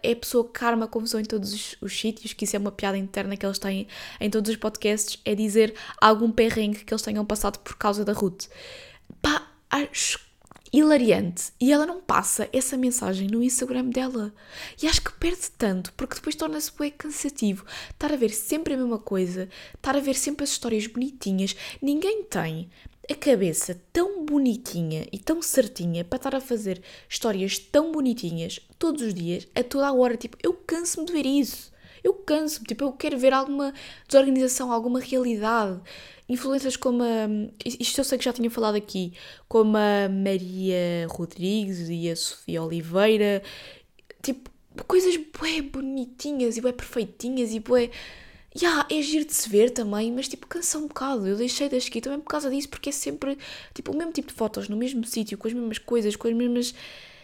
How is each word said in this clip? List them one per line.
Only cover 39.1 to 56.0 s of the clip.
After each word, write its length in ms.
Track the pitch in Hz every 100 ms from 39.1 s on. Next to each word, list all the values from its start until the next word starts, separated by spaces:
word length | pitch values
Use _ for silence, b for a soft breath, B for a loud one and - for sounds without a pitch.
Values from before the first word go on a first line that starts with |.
| B B B -
como 280 | 226 220 214
a 300 | 208 202 196
Maria 1000 | 196 196 190 185 185 190 180 175 170 165
Rodrigues 800 | - 170 - 180 214 196 180 165
e 220 | 170 170
a 60 | 165
Sofia 460 | - - - 165
Oliveira, 800 | 160 170 165 180 214 214 208 196 196 B B B B _ - -
tipo, 280 | - 254 - - _ - -
coisas 300 | 370 370 339
bué 460 | 302 - 320 320
bonitinhas 960 | 277 269 269 269 247 - 294 285 240 226
e 20 |
bué 120 | 254
perfeitinhas 800 | 247 - 247 202 - 240 262 233
e 80 | 220
bué, 300 | - 247 240 B B B B B B
ya, 320 | - 349 302 -
é 100 | 311
giro 240 | 285 311
de 100 | 302
se 140 | - 226
ver 220 | 202 240
também, 420 | 247 214 208 226
mas, 160 | 247 277
tipo, 180 | - -
cansa 320 | 339 349 311
um 100 | 294
bocado. 380 | - 269 254 190
Eu 100 | 202
deixei 340 | 247 - 285
de 60 | 254
as 80 |
seguir 180 | 254 233
também 180 | 262 285
por 100 | 302
causa 200 | 302 277
disso, 180 | 277 285
porque 220 | - 285
é 20 |
sempre, 460 | 285 - 294 269 277 B B B
tipo, 200 | - -
o 40 | 285
mesmo 160 | 330
tipo 160 | 330 -
de 60 |
fotos, 340 | - 220 208 202
no 80 | 208
mesmo 280 | 247 262 226
sítio, 320 | 233 214 196
com 100 | 220
as 60 |
mesmas 240 | 240 233 -
coisas, 380 | - 240